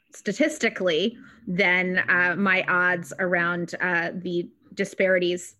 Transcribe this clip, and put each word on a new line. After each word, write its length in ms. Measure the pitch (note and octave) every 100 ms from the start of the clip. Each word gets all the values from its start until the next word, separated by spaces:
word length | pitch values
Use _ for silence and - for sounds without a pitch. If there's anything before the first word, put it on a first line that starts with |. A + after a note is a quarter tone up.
| _ -
statistically 1000 | - G3+ D4+ D#4 A3+ A3 F#3 D#3 G3+ - - - -
than, 500 | F3+ F#3 F3+ F#3 F#3 -
uh, 260 | F3+ F3+ E3+
my 260 | G3+ F#3 -
odds 420 | F3+ F3+ F3+ E3 -
around, 560 | F#3 F3+ E3+ F3 E3+ -
uh, 300 | F3+ E3+ E3+
the 360 | F#3 F3+ F3 F3 - _
disparities 800 | - G3 - F#3+ F#3 F3+ F3+ -